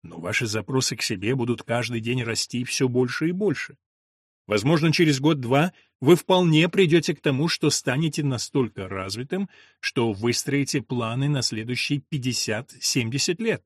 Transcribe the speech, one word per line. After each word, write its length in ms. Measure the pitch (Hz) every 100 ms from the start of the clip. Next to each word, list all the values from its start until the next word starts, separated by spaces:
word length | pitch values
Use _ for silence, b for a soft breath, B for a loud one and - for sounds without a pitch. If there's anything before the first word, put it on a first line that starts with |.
Но 160 | - 82
ваши 280 | 87 - 117
запросы 500 | 107 98 131 - 113
к 60 |
себе 320 | - 104 101
будут 280 | 131 120 117
каждый 380 | - 117 117 120
день 220 | 110 127
расти 400 | 117 110 - 123
всё 240 | 127 - 131
больше 400 | 123 123 - 160
и 40 |
больше. 440 | 185 208 143 - - _ _ _ _ _ _ -
Возможно, 440 | 104 117 165 160
через 280 | 151 160 135
год-два 520 | 143 156 120 139 175 b b _
вы 160 | 131 175
вполне 520 | - 185 175 156 170
придёте 460 | 190 180 170 151
к 60 | 165
тому, 260 | 156 127 160
что 240 | - 156
станете 540 | - - 127 165 151
настолько 640 | 143 120 - 143 113 - 92
развитым, 600 | 95 95 107 135 185 202 b b b
что 340 | - - 117
выстроите 680 | 98 117 120 - 139 135 143
планы 460 | - 123 113 120 139
на 140 | 143
следующие 580 | 113 110 110 123 - 143
пятьдесят, 720 | - 147 127 120 - 107 - -
семьдесят 600 | - 139 113 139 - 175
лет. 240 | 226 170